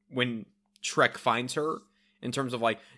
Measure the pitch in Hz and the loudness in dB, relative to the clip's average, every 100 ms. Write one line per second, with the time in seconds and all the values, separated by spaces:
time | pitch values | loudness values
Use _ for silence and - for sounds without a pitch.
0 | _ 127 123 113 98 _ _ _ - 151 | _ 0 0 -2 -10 _ _ _ -2 2
1 | 123 - 123 117 127 156 156 - - _ | 2 2 0 0 0 -2 -4 -4 -12 _
2 | _ _ 123 135 131 120 113 104 - | _ _ -6 -4 -2 0 0 0 -6